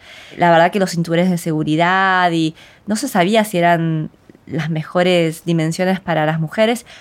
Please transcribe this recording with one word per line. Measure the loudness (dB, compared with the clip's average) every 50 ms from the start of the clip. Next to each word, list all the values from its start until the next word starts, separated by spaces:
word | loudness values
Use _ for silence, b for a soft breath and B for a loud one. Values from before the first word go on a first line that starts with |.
| B B B B B B B
La | B 4 4
verdad | 6 6 4 4
que | 2 0
los | -2 -2
cinturones | -2 -4 -4 -2 0 0 0 0
de | 0
seguridad | -2 -2 -4 -4 -2 -2 -2 0 0 0 2 2 2 2 2 2 2 2 2
y | 2 0 -2 -2 -4 B B B B B B
no | -6 -4
se | -4 -4
sabía | -2 0 0 2 2 2 0 0
si | 0 0
eran | 0 2 2 2 2 0 -2 -2 -4 -6 -8 _ _ _ -20 -20 _ -14
las | -10 -8 -6 -6 -4
mejores | -6 -6 -6 -4 -2 0 0 2 2 2 0 0 -4 -6 -4
dimensiones | -2 -2 0 0 -2 -2 -2 -2 -2 -2 -2
para | -2 -2 -2 0 0
las | 0 -2 -2
mujeres, | -4 -4 -2 0 0 0 0 -4 -8 B B B